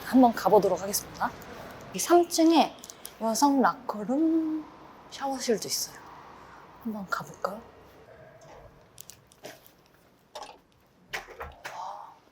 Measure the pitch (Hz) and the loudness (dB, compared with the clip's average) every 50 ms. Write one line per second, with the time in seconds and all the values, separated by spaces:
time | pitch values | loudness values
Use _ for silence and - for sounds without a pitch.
0 | - - - 262 254 233 220 - - 190 196 208 202 190 180 160 190 196 202 - | -2 4 6 6 6 6 4 2 4 6 6 6 6 4 2 -2 -2 -4 -6 -6
1 | - - - - 196 - - - - - - - - - - - - - - 185 | -6 -8 -8 -6 -6 -6 -6 -10 -18 -18 -18 -18 -16 -18 -18 -18 -14 -10 -8 -4
2 | - - 339 349 339 - - - 320 330 330 294 214 - - - - - - - | 2 4 6 6 4 4 2 4 4 6 6 6 4 2 0 -10 -18 -20 -20 -18
3 | - - - - 220 226 220 - 285 285 277 269 220 175 170 - - - - 208 | -20 -20 -10 -6 -4 -2 0 2 4 4 6 4 4 2 2 -2 -6 -8 -8 -6
4 | 208 180 254 294 320 320 320 320 320 311 311 311 302 - - - - - - - | -4 -2 0 0 2 2 2 0 0 -2 -4 -6 -8 -12 -18 -20 -20 -20 -20 -20
5 | - - - - 277 277 262 247 - 247 226 180 - - - - - - - - | -20 -18 -12 -8 -6 -6 -6 -4 -2 -2 -2 -2 -2 -4 -6 -6 -6 -8 -12 -16
6 | - - - - - - - - - - - - - - - - - 233 214 214 | -20 -20 -20 -20 -20 -20 -20 -20 -20 -20 -20 -20 -20 -20 -20 -14 -10 -10 -10 -10
7 | 190 - - - 180 156 151 - - 180 196 226 - - - - - - - - | -10 -10 -10 -10 -10 -12 -12 -10 -8 -8 -8 -10 -16 -20 -20 -20 -20 -20 -20 -20
8 | - - - - - - - - - - - - - - - _ _ _ _ - | -20 -20 -20 -20 -20 -20 -20 -20 -20 -20 -20 -20 -20 -20 -20 _ _ _ _ -20
9 | - - - - _ _ _ _ - - - - - - _ _ _ _ _ _ | -20 -20 -20 -20 _ _ _ _ -20 -20 -20 -20 -20 -20 _ _ _ _ _ _
10 | _ _ _ _ _ _ - - - - - - _ _ _ _ _ _ _ _ | _ _ _ _ _ _ -20 -20 -18 -20 -20 -20 _ _ _ _ _ _ _ _
11 | _ _ - - - - - - - - - - - - - - - - - - | _ _ -14 -14 -14 -14 -16 -16 -16 -16 -16 -16 -16 -16 -14 -12 -12 -12 -14 -14
12 | - - - _ _ _ | -16 -20 -20 _ _ _